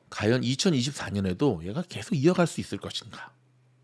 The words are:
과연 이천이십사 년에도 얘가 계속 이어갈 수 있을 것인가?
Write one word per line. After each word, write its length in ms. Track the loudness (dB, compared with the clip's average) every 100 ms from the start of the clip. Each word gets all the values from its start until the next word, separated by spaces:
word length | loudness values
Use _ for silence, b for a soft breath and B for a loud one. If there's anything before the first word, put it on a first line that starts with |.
| _
과연 340 | 0 2 4
이천이십사 680 | 2 2 2 2 0 -4 -4
년에도 500 | -2 0 2 0 0
얘가 180 | -4 -6
계속 320 | -6 -10 -4 2
이어갈 300 | 4 4 2
수 140 | 0
있을 180 | -6 -6
것인가? 560 | -6 -10 -12 -14 -18 _ _ _ _ _